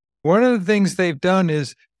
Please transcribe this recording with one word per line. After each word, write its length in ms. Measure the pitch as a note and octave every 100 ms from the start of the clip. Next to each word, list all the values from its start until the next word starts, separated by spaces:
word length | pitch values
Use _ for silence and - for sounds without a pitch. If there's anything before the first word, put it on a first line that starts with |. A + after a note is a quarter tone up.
| _ _
One 220 | D3+ G3
of 160 | B3+ A#3+
the 60 | F3
things 300 | G#3 F#3+ -
they've 240 | F3+ C#3
done 300 | F3+ F#3+ F3
is 260 | D3+ C3+ - _ _